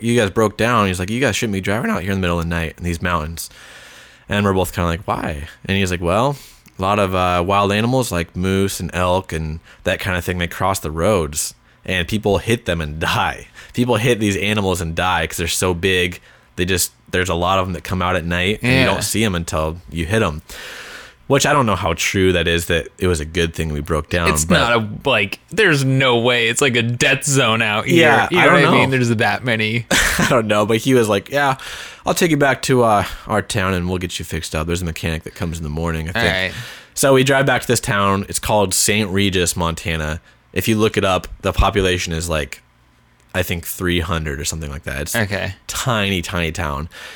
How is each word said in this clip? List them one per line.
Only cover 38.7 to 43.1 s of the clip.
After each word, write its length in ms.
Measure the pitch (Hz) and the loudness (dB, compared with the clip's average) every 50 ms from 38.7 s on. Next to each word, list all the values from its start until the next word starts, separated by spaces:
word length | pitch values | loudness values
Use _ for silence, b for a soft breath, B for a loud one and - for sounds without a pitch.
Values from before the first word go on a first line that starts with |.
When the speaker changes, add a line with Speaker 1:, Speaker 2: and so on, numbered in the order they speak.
| - | 2
Speaker 1:
Saint 360 | - - - 101 107 107 90 | 0 0 2 2 0 0 0
Regis, 440 | 92 98 101 98 90 92 87 82 - | 0 2 2 2 2 2 0 0 0
Montana. 640 | 92 85 82 82 - - 82 82 80 78 78 80 82 b b b b b _ - | 0 -2 -2 -2 -4 -4 -4 -4 -2 -2 -4 -6 -8 b b b b b _ -4
If 140 | 95 - 110 | -2 0 2
you 80 | 110 | 2
look 180 | 107 110 107 - | 2 2 2 2
it 80 | 107 98 | 2 2
up, 240 | 95 92 90 - - - - | 2 2 0 -2 -6 -12 -6
the 100 | - 95 | -4 -2
population 600 | - - 101 98 101 101 92 92 90 90 - 87 82 | 0 2 2 2 2 2 2 2 0 0 -2 -4 -4
is, 160 | 80 82 85 | -4 -4 -2
like, 340 | 80 76 71 - - - _ _ _ _ _ _ _ _ _ _ | -2 -4 -4 -6 -10 -16 _ _ _ _ _ _ _ _ _ _